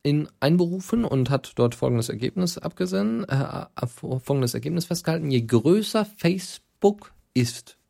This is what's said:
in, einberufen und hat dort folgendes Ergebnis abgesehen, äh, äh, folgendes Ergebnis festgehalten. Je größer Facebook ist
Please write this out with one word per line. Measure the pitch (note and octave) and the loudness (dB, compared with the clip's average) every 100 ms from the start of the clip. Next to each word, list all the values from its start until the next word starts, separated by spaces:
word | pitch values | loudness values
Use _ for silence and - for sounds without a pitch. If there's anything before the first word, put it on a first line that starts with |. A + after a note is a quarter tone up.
in, | D3 D3 D3+ _ | 2 0 -2 _
einberufen | C#3 F3 E3+ F#3 - A#3 | 2 4 2 -2 -2 -2
und | G#3 C3+ B2+ | 0 0 2
hat | C3+ - - | 0 -2 0
dort | A#2+ | 0
folgendes | - C3 A#2+ A#2 | 2 0 0 -2
Ergebnis | A2 B2+ F#3+ F3 - | -4 -4 -2 -2 -2
abgesehen, | E3 - F#3 F#3+ G#3 A3+ - | -10 -4 -4 -2 -2 -4 -2
äh, | C3+ C#3 - - | -2 -2 -6 -10
äh, | - | -8
folgendes | A#2+ - - C3 - C#3 B2 | -8 -8 -6 -6 -2 0 0
Ergebnis | A#2+ C3+ E3+ | -2 -4 -4
festgehalten. | E3 E3+ - D#3+ D#3 | -4 -4 -2 -2 0
Je | B2+ | 0
größer | A2+ A#2+ C3 G3+ G#3 A3 | 4 4 6 2 2 -2
Facebook | G#3 - E3+ F#3 - - _ _ G3+ G#3 - _ _ | -2 -2 -2 0 -6 -16 _ _ 2 2 -12 _ _
ist | B2+ A#2+ - - - | -2 -2 -4 -18 -20